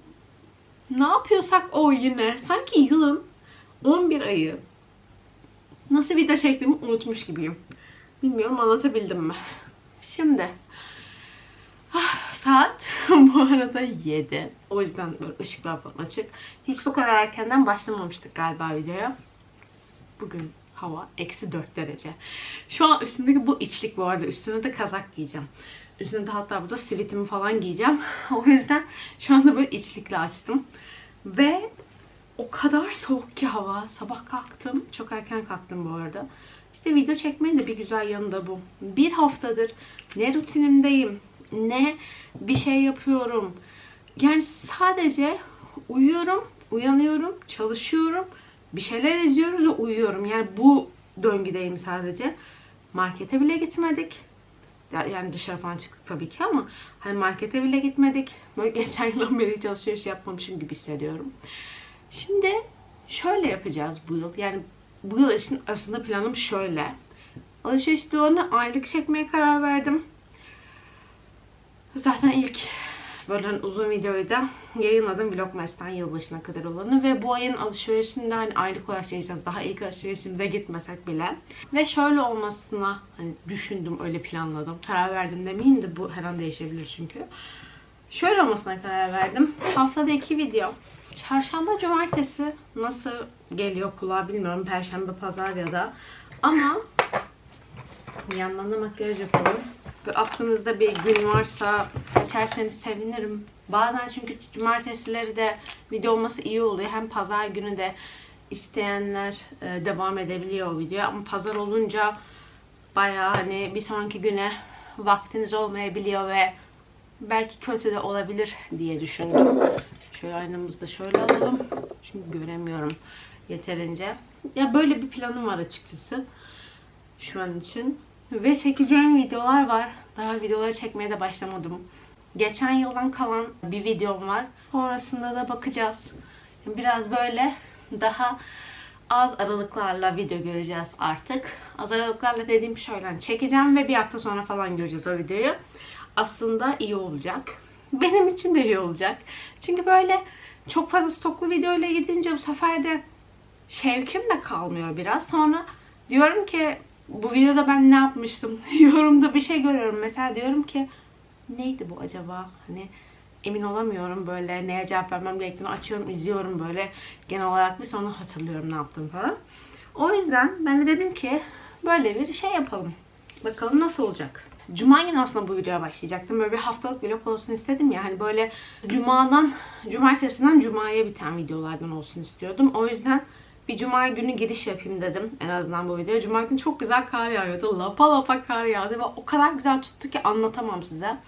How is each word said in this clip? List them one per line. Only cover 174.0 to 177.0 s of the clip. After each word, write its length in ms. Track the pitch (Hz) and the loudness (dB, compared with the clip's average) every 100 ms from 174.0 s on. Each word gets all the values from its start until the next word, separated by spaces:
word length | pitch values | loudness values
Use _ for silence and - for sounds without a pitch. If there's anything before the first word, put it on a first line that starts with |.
olacak. 460 | 220 175 139 - - - - | -2 -2 -10 -12 -20 -20 -12
Cuma 280 | 175 247 285 | 2 8 8
günü 180 | 349 311 | 6 2
aslında 280 | 254 220 190 | 0 0 -2
bu 80 | 190 | -2
videoya 240 | 185 175 | -2 -2
başlayacaktım. 580 | 160 - 165 180 180 226 | -4 -8 -8 -8 -4 -2
Böyle 140 | 214 | 0
bir 60 | 226 | 0
haftalık 460 | 240 233 247 254 | -2 -4 -6 -6